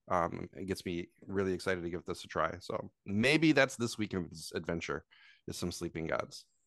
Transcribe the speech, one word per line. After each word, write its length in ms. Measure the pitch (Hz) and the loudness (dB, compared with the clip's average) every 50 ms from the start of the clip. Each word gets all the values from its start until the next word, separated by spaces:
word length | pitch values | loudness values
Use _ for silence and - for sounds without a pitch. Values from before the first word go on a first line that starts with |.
| _ - | _ 0
um, 380 | 92 87 85 85 - - 90 - - | 2 2 2 2 0 -6 -8 -10 -8
it 120 | 78 95 | -8 -4
gets 180 | 92 92 - - | -4 -4 -4 -2
me 240 | 95 85 87 - - _ _ - | -4 -4 -4 -4 -8 _ _ -10
really 280 | - 95 101 95 95 90 | -2 0 0 2 2 0
excited 280 | 82 - 95 92 87 | 0 0 0 0 0
to 80 | 85 85 | -2 -4
give 140 | 87 82 - | -4 -4 -6
this 180 | 92 85 - - | -6 -8 -8 -8
a 40 | - | -4
try. 260 | - 85 78 82 90 90 | 0 0 0 0 -2 -6
So 300 | - - - - 98 - - _ _ | -6 -6 -6 -6 -6 -8 -14 _ _
maybe 460 | 98 98 107 120 139 156 151 160 156 | -2 0 2 4 4 6 8 8 8
that's 240 | 139 139 135 131 - | 8 8 6 4 2
this 200 | - 120 113 - 107 | 0 -2 -2 0 -2
weekend's 540 | 107 - 95 92 82 78 80 80 - - - | -4 -2 0 -2 -2 -4 -8 -12 -12 -6 -6
adventure, 480 | 87 78 87 85 85 - - 71 78 - _ - - - - - _ _ 87 | -4 -2 -2 -2 -2 -2 -2 -4 -4 -4 _ -20 -20 -20 -20 -20 _ _ -10
is 80 | - | -6
some 160 | - 92 87 | -4 -4 -4
Sleeping 340 | - - 87 85 - 82 80 | -4 -4 -6 -6 -4 -4 -2
Gods. 380 | 78 65 - - - - - - _ _ _ _ | 0 -2 -2 -2 -6 -12 -18 -18 _ _ _ _